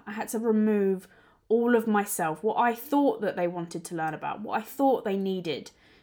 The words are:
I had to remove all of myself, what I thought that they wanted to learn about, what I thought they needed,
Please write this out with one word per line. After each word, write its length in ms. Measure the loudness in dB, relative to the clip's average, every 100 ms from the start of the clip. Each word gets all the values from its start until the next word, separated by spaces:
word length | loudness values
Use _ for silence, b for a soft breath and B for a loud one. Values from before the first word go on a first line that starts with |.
| -12
I 60 |
had 160 | -10 -6
to 100 | -2
remove 680 | 2 4 4 4 2 0 -4 b b b 0
all 260 | 2 4 4
of 120 | 4
myself, 560 | 0 0 -2 -2 -2
what 140 | -2 2
I 180 | 2 0
thought 460 | 0 2 2 2
that 140 | -2 0
they 120 | -2
wanted 360 | -2 -8 -8 -8
to 100 | -4
learn 180 | -4
about, 280 | -4 -8 -8
what 180 | -4 -4
I 20 |
thought 420 | -4 0 2 2
they 140 | 0 -2
needed, 540 | -2 -4 -4 -8 -8 _ b b